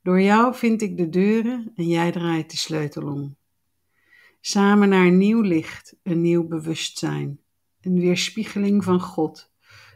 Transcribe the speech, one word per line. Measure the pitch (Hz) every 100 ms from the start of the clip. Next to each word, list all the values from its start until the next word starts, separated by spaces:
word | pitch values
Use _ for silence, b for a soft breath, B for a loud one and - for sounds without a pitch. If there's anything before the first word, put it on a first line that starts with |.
Door | 185 185
jou | 196 214 240 247
vind | 233 220
ik | 208 175
de | 170
deuren | 180 196 226 226 247 220 -
en | 170
jij | 170 170
draait | 170 170 160 160
de | -
sleutel | - 156 147 156
om. | 147 143 143 139 _ _ _ _ b b b b b b
Samen | - 202 202 208 202
naar | 190 180
een | 180
nieuw | 202 226
licht, | 202 165 160 - - _
een | - 170
nieuw | 170 170 165
bewustzijn. | 165 156 156 - - 160 147 143 143 _ _ _ _
Een | 185 180
weerspiegeling | 175 180 - 220 208 208 202 202
van | 185 180
God, | - - 156 - _ _ b b b